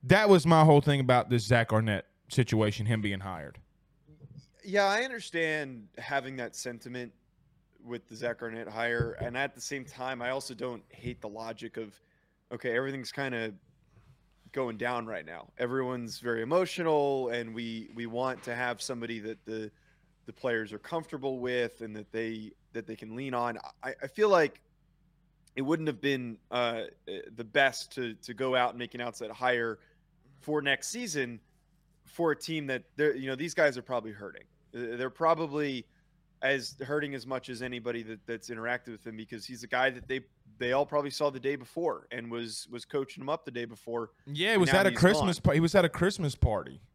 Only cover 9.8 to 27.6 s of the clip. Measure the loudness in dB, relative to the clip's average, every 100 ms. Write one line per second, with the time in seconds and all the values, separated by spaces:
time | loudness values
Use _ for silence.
9.8 | -10 -8 -6 -4 -4 -4 -6 -8 -6 -8
10.8 | -14 -12 -10 -10 -10 -10 -8 -8 -10 -10
11.8 | -12 -14 _ _ _ _ _ -8 -2 0
12.8 | -2 -6 -8 -6 -4 -2 -4 -8 _ _
13.8 | _ -20 _ -20 _ _ -10 -4 -4 -2
14.8 | -4 -4 -4 -8 -10 -14 -16 -6 -2 -2
15.8 | -2 -4 -8 -6 -4 -2 2 2 2 -2
16.8 | 2 4 2 0 -2 -4 -6 -8 -8 -8
17.8 | -10 -10 -6 -2 -2 -4 -8 -4 -4 -4
18.8 | -6 -8 -6 -8 -8 -10 -8 -8 -8 _
19.8 | _ _ _ _ -20 -6 -2 -2 -2 -10
20.8 | -6 -6 -6 -6 -4 -2 -2 0 -2 -4
21.8 | -12 -12 -8 -6 -4 -6 -12 -18 _ -10
22.8 | -10 -12 -10 -10 -4 -2 -2 -4 -12 -12
23.8 | -12 -10 -10 0 6 6 4 0 _ _
24.8 | _ _ _ _ _ _ _ -4 0 0
25.8 | 0 -2 0 0 -4 -10 _ 0 0 0
26.8 | -6 -12 -10 -10 -10 -12 -2 2